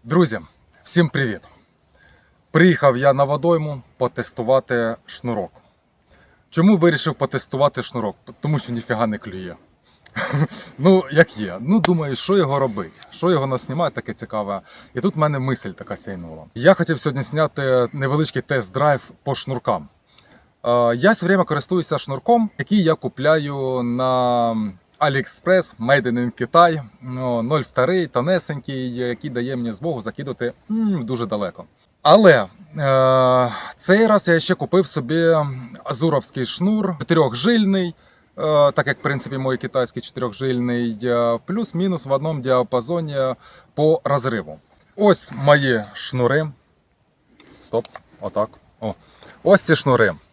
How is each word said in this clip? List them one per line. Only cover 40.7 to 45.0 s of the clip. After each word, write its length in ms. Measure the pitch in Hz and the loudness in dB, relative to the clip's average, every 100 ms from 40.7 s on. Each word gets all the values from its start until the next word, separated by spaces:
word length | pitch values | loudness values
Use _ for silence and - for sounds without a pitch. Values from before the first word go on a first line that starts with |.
| 120 120 107 | -2 -4 -4
е, 360 | 123 117 117 117 | -2 0 0 -2
плюс-мінус 600 | - 202 233 165 190 175 135 | -4 -6 -4 -2 -2 -2 -2
в 60 | |
одному 280 | 139 156 151 | -2 -2 -4
діапазоні 760 | 127 127 120 127 117 170 156 139 131 120 - - _ | 0 0 2 -2 -2 -4 -4 -2 -2 -4 -14 -20 _
по 260 | - 156 160 | 0 2 2
розриву. 540 | - 139 127 113 78 78 _ _ _ | 0 -2 -2 -4 -8 -16 _ _ _
Ось 360 | - | 0